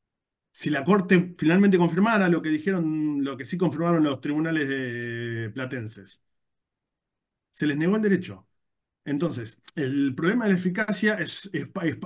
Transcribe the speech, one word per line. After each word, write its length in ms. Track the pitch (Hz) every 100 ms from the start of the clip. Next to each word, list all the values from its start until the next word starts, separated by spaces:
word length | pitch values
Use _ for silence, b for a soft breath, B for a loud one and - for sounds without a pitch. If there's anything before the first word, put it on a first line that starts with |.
| _ _ _ _ _
Si 180 | - 151
la 140 | 143 135
Corte 480 | 202 180 185 175 -
finalmente 400 | 151 185 202 180
confirmara 520 | 170 165 220 214 180
lo 120 | 160
que 80 | 156
dijeron, 720 | 156 196 185 160 156 151 143 139
lo 120 | 131
que 80 | 123
sí 120 | 175
confirmaron 480 | 160 139 170 170 151
los 160 | 135
tribunales 480 | 151 151 165 160 135
de 800 | 135 127 120 120 117 117 113 110
platenses, 680 | 131 127 127 107 107 92 - _ _ _ _ _ _ _ _ _ _ _ _ _
se 160 | - 151
les 100 | 143
negó 180 | 165 220
el 60 |
derecho. 460 | 208 185 - 95 _ _ _ _ _ _ -
Entonces, 560 | 143 165 120 107 - - -
el 400 | 131 139 139 127
problema 300 | 165 247 214
de 60 |
la 40 | 180
eficacia 580 | 180 185 208 202 214 208
es, 340 | 156 - 196
es, 160 | 160 131 190
es, 140 | 165 123